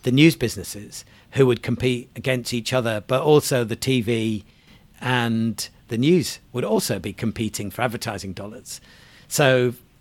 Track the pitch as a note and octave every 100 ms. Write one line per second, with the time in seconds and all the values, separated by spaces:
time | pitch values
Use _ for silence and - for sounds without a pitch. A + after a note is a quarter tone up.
0 | B2 C3 D#3+ D#3 A2+ G2+ F2 G#2 - -
1 | - - _ - C3 A#2 - A#2+ B2+ B2
2 | - - C3+ C3 A#2 A#2+ - B2+ A#2 G#2+
3 | - C3 D#3 D3+ - C3 A2+ A2+ - C3
4 | G#2+ A#2 A2 G#2+ - _ _ - - -
5 | B2+ B2+ A#2 A2+ A2+ G#2+ - - - A#2
6 | C#3+ F3+ A#2+ - _ A#2+ F3+ G#3+ - G2+
7 | G2+ F#2+ A2+ G2+ G#2+ - G2+ - B2 A2+
8 | A#2 G2+ F#2+ F2 G2+ B2 - - - -
9 | - - - - C#3+ B2+ B2 A#2+ _ _